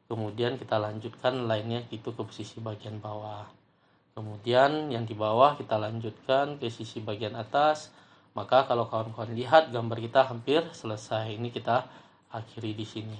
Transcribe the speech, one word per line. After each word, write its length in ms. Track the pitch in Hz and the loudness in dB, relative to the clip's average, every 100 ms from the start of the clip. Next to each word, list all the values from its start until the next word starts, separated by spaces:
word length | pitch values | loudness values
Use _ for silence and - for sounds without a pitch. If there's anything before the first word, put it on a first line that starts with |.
| - | -8
Kemudian 480 | 113 110 104 120 | -6 -4 -2 -2
kita 240 | 131 120 110 | -2 -2 -2
lanjutkan 720 | 104 107 113 - 127 131 117 | -2 -4 -10 -4 -2 0 0
lainnya 320 | 110 110 117 117 | -2 -2 -6 -6
itu 240 | 110 117 | -10 -8
ke 80 | 117 110 | -8 -10
sisi 320 | - 107 - | -10 -12 -10
bagian 400 | 113 104 110 107 | -10 -10 -10 -10
bawah. 480 | 107 107 107 104 104 - _ _ _ _ _ | -10 -10 -10 -12 -14 -20 _ _ _ _ _
Kemudian 720 | - 110 104 107 123 139 151 151 | -12 -10 -6 2 6 6 4 -2
yang 140 | 117 | -4
di 160 | 113 107 | -4 -2
bawah 400 | 107 110 139 147 | 2 6 6 6
kita 160 | 123 | 0
lanjutkan 880 | 110 107 113 110 110 - 131 143 147 | -2 0 -4 -6 -6 0 2 2 -2
ke 80 | 123 | -6
sisi 320 | 117 113 - | -6 -10 -8
bagian 320 | 110 104 113 | -6 -6 -6
atas. 560 | 117 110 139 151 151 - - - - _ | -6 -2 2 4 2 -4 -20 -20 -20 _
Maka 320 | - 98 127 135 | -10 4 6 6
kalau 160 | 120 113 | 4 2
kawan-kawan 480 | 113 113 117 113 | -2 -4 -6 -6
lihat, 400 | 117 123 160 156 | -6 6 6 6
gambar 240 | 120 117 113 | 2 -4 -4
kita 320 | 113 135 127 | 2 4 4
hampir 320 | 120 117 147 170 | 2 0 2 0
selesai. 640 | - 113 107 - 113 110 | -6 -8 -8 -4 -4 -4
Ini 160 | 110 120 | -6 -6
kita 400 | 120 117 120 135 - - _ _ | -4 0 0 0 -10 -20 _ _
akhiri 420 | 117 110 - 113 107 | -12 -12 -10 -8 -8
di 80 | 107 | -8
sini. 320 | - 110 107 | -10 -10 -12